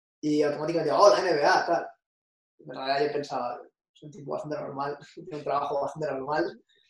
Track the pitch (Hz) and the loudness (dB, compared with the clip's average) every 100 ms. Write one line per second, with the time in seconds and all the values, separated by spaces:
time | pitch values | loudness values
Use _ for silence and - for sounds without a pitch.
0 | _ _ 151 147 147 143 156 165 151 - | _ _ 0 4 4 2 0 0 2 6
1 | 202 - 185 151 147 175 - 170 - - | 6 6 4 4 4 4 4 0 -2 -12
2 | _ _ _ _ _ _ - 135 135 139 | _ _ _ _ _ _ -14 -8 -2 0
3 | 147 147 - 131 120 120 - _ _ _ | 0 0 -4 -4 -4 -8 -14 _ _ _
4 | 151 143 143 151 151 147 - 135 143 143 | -18 -14 -6 -6 -4 -6 -6 -6 -6 -6
5 | - - - 151 139 139 143 139 135 156 | -12 -18 -12 -8 -2 -2 0 -2 -2 -4
6 | 147 135 135 156 - - _ _ _ | -4 -4 -2 -2 -2 -6 _ _ _